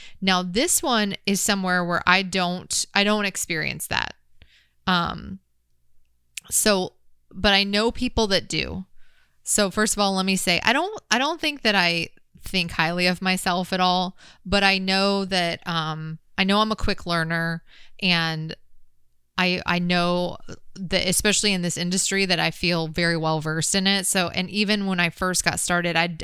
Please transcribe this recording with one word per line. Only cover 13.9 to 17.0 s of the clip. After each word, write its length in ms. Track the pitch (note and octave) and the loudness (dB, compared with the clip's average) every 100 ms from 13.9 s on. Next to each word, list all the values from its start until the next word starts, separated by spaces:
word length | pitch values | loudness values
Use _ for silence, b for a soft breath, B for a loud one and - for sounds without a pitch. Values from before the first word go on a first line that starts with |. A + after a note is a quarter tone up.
| F3+ F3+ B B B F#3 | 2 0 B B B -2
but 160 | G3+ | 2
I 140 | G3 F#3+ | 4 2
know 460 | F#3+ F#3+ G3 G3 F#3+ | 2 2 2 2 0
that, 340 | F#3+ E3+ E3+ - | 0 0 -4 -4
um, 520 | E3+ D#3 D#3 D#3 D#3+ _ - | -4 -4 -6 -8 -12 _ -2
I 60 | |
know 140 | F#3+ G3+ | 2 2
I'm 120 | A3 | 2
a 40 | G#3+ | 0
quick 300 | - G3 | 0 -2